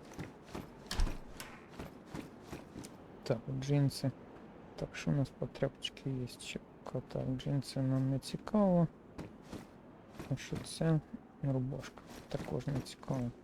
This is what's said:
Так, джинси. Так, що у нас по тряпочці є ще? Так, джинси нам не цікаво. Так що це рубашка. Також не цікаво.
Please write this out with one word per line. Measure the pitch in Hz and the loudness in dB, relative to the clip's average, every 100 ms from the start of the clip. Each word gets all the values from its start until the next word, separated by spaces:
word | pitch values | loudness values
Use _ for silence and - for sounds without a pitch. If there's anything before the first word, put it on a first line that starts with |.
| - - - - - - - - - - - - - - - - - - - - - - - - - - - - - - - - | -12 -10 -10 -10 -10 -8 -8 -12 -2 6 6 4 -6 -10 -12 -12 -14 -12 -10 -12 -12 -10 -10 -12 -12 -12 -10 -12 -12 -14 -16 -6
Так, | - 135 - 135 | 0 0 0 -2
джинси. | 135 143 139 - 135 - - - - - - - | 4 6 6 4 0 -2 -6 -14 -14 -16 -14 -6
Так, | - | -4
що | - - | -2 2
у | 147 | 4
нас | 131 - | 4 0
по | 139 | -4
тряпочці | - 139 - - - - | 0 0 0 -8 -6 -4
є | 131 123 | -2 -2
ще? | - - - - - - | -6 -8 -8 -10 -14 -6
Так, | 131 - - 131 131 | -4 -2 -2 0 0
джинси | 147 143 127 - | 2 2 2 2
нам | 131 131 131 | 4 4 4
не | 135 | 2
цікаво. | - - - 214 196 180 165 - - - - - - - - - - - - - - | 0 -6 2 6 8 8 6 2 -16 -12 -12 -12 -10 -10 -10 -16 -18 -18 -16 -12 -4
Так | 131 | -4
що | - - | -2 -4
це | - - 165 160 - - - - | -4 2 6 6 4 -6 -12 -2
рубашка. | 143 131 127 139 - - - - - | 2 2 2 -2 -6 -12 -14 -14 -6
Також | - - 147 127 | -4 -2 -2 0
не | 139 | 0
цікаво. | - - - 135 120 - | -2 -6 -2 0 0 -4